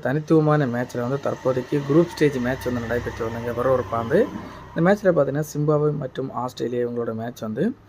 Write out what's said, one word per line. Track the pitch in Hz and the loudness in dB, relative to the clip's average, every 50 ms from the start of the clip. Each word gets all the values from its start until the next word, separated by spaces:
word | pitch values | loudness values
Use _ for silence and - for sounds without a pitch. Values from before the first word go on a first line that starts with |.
| - | -2
தனித்துவமான | 127 135 156 151 - 165 160 156 151 151 151 147 123 117 | -2 -2 -2 2 4 4 4 6 4 4 4 2 0 0
மேட்ச்ல | 120 123 120 - 127 120 | -2 -4 -4 -4 -4 -2
வந்து | 123 139 135 - | -2 -2 -2 -2
தற்போதைக்கு | 117 117 - - 131 127 127 123 - - 143 139 | -4 -4 0 0 0 0 0 0 -2 -2 -2 0
குரூப் | 139 143 165 170 170 - | 4 4 4 4 4 2
ஸ்டேஜ் | - 156 143 135 127 120 | 2 2 2 4 2 0
மேட்ச் | 123 131 131 - 127 | -2 -2 -2 -2 -2
வந்து | 123 120 117 | -2 -2 -2
நடைபெற்று | 113 120 120 117 117 113 - 117 | -2 -2 -2 -2 -4 -6 -4 -6
வந்தாங்க | 113 117 117 120 120 117 | -4 -4 -6 -6 -4 -4
விறுவிறுப்பா | 120 123 131 131 123 117 101 117 117 117 | 0 2 2 2 2 2 -2 -2 -4 0
வந்து. | 117 143 196 262 302 - - - - - - - | 2 2 2 2 2 -2 -8 -12 -14 -16 -16 -18
இந்த | - - 165 165 | -8 -2 2 2
மேட்ச்ல | 180 208 202 - 185 170 | 4 4 4 4 4 4
பார்த்தீங்கன்னா | 156 139 139 135 147 156 151 - | 4 2 2 0 -2 -4 -4 -4
சிம்பாப்வே | 151 147 151 151 147 151 151 147 - 135 | -2 2 2 2 2 2 0 0 -2 -6
மற்றும் | 131 - - 131 135 - 120 123 | -6 -6 -6 -8 -6 -6 -6 -6
ஆஸ்திரேலியா | 127 - - 131 120 123 120 123 | -6 -6 -4 -4 -2 0 -2 -2
இவங்களோட | 120 120 120 117 117 110 110 | -2 -2 -4 -4 -4 -4 -6
மேட்ச் | 113 120 117 - 117 | -6 -8 -8 -8 -8
வந்து | 110 107 123 170 233 285 - - | -6 -2 -2 -2 -2 -2 -6 -12